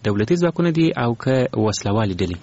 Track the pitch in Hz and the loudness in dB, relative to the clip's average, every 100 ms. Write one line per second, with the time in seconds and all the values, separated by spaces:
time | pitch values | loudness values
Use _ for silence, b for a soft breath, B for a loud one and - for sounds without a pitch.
0 | 110 101 107 175 175 160 170 160 160 - | -2 0 0 2 0 0 0 2 0 0
1 | 120 117 131 131 127 117 107 101 107 104 | -2 -2 0 2 0 0 0 0 -2 0
2 | 107 90 90 90 | 0 -2 -4 -6